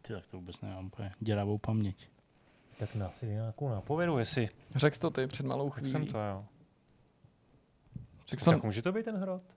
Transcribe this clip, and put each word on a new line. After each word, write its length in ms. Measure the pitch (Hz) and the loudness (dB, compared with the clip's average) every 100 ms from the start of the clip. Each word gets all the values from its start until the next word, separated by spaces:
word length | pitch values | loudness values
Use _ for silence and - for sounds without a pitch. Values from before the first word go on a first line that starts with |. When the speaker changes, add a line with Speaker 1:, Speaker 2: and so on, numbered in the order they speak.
Speaker 1:
Ty, 120 | - | -8
tak 140 | 104 - | -10 -8
to 100 | 92 | -12
vůbec 240 | 87 87 | -12 -10
nemám 240 | 104 92 95 | -8 -8 -10
úplně 260 | - 98 - | -8 -8 -4
děravou 380 | 110 104 101 107 | 0 2 2 0
paměť. 520 | - 110 101 - - _ _ _ _ - - - | 2 2 2 -2 -16 _ _ _ _ -20 -20 -8
Speaker 2:
Tak 160 | 107 107 | -6 -4
na 120 | 95 | -4
asi 180 | - 113 | -6 -4
nějakou 420 | 107 113 - 143 | -4 -4 -4 -2
nápovědu, 480 | 104 - 151 175 139 | -2 0 2 4 4
jestli 320 | 113 - 110 - - 135 | 2 2 0 -2 -4 4
Speaker 3:
Řekl 180 | 147 - | 4 4
jsi 40 | |
to 80 | 165 | -2
ty 180 | - 131 | 0 -2
před 180 | - 135 | -2 -2
malou 240 | 127 143 | -2 -2
Speaker 2:
Tak 40 | |
Speaker 3:
chvílí. 180 | 131 135 | -2 -2
Speaker 2:
jsem 160 | 135 151 | -2 -2
to, 100 | 110 | -2
jo. 280 | 104 98 107 - - _ _ _ _ _ - _ _ - _ _ - - - - - | -2 -4 -10 -20 -20 _ _ _ _ _ -20 _ _ -20 _ _ -16 -16 -16 -20 -8
Speaker 3:
Řekl 20 | |
Speaker 2:
Tak 100 | 135 | 4
Speaker 3:
jsem 220 | 170 160 | 6 6
Speaker 2:
může 180 | 113 104 | 4 0
to 100 | 170 | 0
být 120 | 202 | 0
ten 120 | 226 208 | -2 -4
hrot? 260 | 190 185 - | -4 -6 -10